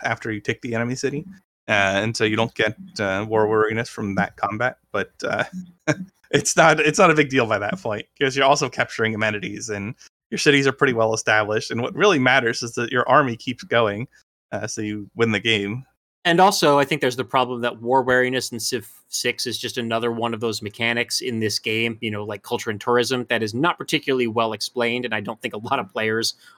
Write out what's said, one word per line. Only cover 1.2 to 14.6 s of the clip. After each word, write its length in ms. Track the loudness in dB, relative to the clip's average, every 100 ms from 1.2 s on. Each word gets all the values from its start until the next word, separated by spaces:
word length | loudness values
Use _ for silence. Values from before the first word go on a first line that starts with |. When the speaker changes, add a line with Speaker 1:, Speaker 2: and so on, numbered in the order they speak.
| -8 -16 _ _ -2
Speaker 1:
Uh, 300 | 2 2 2
and 120 | 0
so 100 | 0
you 120 | 0 0
don't 180 | -2
get, 220 | 0 -2 -4 -10 -4
uh, 240 | -2 -2 0
war 220 | 2 2
weariness 400 | 2 2 -2 -6
from 260 | -6 -4 -2
that 200 | -2 -2
combat. 400 | -4 -2 -4 -4 _
But, 200 | -6 -6 -8
uh, 200 | -4 -4 -4 -8 -16 _ -4
<laughs> 60 | -4 -8 _ _
it's 240 | 0 2
not, 260 | 4 6 6
it's 180 | 2 6
not 120 | 6
a 40 |
big 160 | 6 2
deal 160 | 2 2
by 120 | 0
that 220 | -2 -4
point 240 | -4 -6 -8 -2
'cause 160 | -2 4
you're 80 |
also 240 | 4 4 2
capturing 460 | -2 -4 -2 -2
amenities 560 | 0 -2 -2 -6 -10 -8
and 240 | -6 -8 -10 -18 _ _
your 80 | 0
cities 280 | 4 4 4
are 60 |
pretty 200 | 2 2
well 220 | 2 0
established. 560 | 0 2 2 2 -2 -4
And 100 | -4
what 140 | -4
really 240 | 2 4 4
matters 440 | 4 4 2 -2
is 120 | -6
that 180 | -4 -2
your 160 | 0 4
army 280 | 4 4 -2
keeps 260 | -8 -10
going, 420 | -2 2 2 0 -8 _ _ _ _
uh, 140 | -8